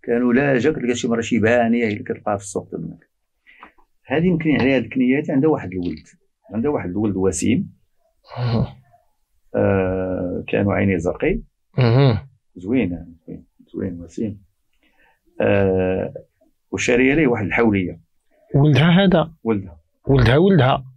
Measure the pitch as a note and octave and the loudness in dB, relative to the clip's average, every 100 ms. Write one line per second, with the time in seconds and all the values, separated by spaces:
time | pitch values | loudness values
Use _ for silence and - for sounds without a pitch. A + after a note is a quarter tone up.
0 | - A#2+ B2 A#2+ C#3+ C3 C3 D3 A#2+ A#2+ | -2 0 2 2 2 2 0 -2 -4 -2
1 | B2 A2+ A2+ A#2 G#2+ A#2+ A#2 A#2 A2+ G#2 | -2 -2 -2 0 2 2 2 0 0 -4
2 | - A2+ - G2+ - F2+ E2+ E2+ E2 - | -8 -8 -4 -6 -6 -10 -10 -12 -12 -14
3 | _ _ _ _ _ - - _ _ _ | _ _ _ _ _ -20 -20 _ _ _
4 | - C3+ F3 E3 D#3 B2+ B2 C3 A2 C3 | -6 -2 0 0 0 0 2 0 -2 -2
5 | B2+ C3+ D#3 C#3+ D#3 D3 F#2 F#2 F2+ E2 | 0 0 0 0 0 0 -4 -6 -6 -8
6 | - _ _ _ _ G#2 C#3 D3 F#2+ F#2 | -16 _ _ _ _ -4 -2 -4 -4 -4
7 | G#2+ F#2+ F#2+ - G2 A2+ - - _ _ | -2 0 -2 0 0 0 -2 -12 _ _
8 | _ _ _ - B2 A2+ - - _ _ | _ _ _ -6 -2 -2 -2 -6 _ _
9 | _ _ _ _ _ A2 G#2 G2 F#2 F#2 | _ _ _ _ _ 0 2 2 0 -2
10 | F#2 F2+ F2+ F2+ - A2 G2+ F#2 G2+ F#2 | -4 -4 -4 -6 -4 -2 0 0 0 0
11 | E2+ - D3 G#3+ - _ _ - A#2+ A#2+ | -2 -4 -4 -4 -8 _ _ 0 2 4
12 | C#3 G#2 - _ _ - F2+ C3 F#2+ E2+ | 4 2 -4 _ _ -14 -2 -2 0 -6
13 | E2+ E2+ - E2+ _ _ _ F2 G2 F2 | -12 -20 -18 -18 _ _ _ -8 -8 -8
14 | E2+ - A2 G#2 _ _ _ _ _ _ | -14 -8 -8 -10 _ _ _ _ _ _
15 | _ _ _ E4 G#2+ G2+ G2 F#2 F#2 F#2+ | _ _ _ -2 2 2 2 2 0 -2
16 | F#2+ - - _ _ _ _ A#2 - A#2+ | -6 -10 -20 _ _ _ _ -6 0 2
17 | C3 D3 C#3+ A2+ G2+ - A#2 G2 F2+ - | 4 4 2 0 -2 0 2 2 -2 -8
18 | _ _ _ _ _ C#3+ D3 C3+ D#3+ E3+ | _ _ _ _ _ 2 4 4 4 4
19 | G3 E3+ E3 - A2+ G#2+ F#2+ - _ _ | 4 2 0 -6 -4 -4 -4 -20 _ _
20 | - C#3 A2+ C3+ F#3+ F#3 B2+ C3 - | 0 2 4 4 4 4 4 0 -6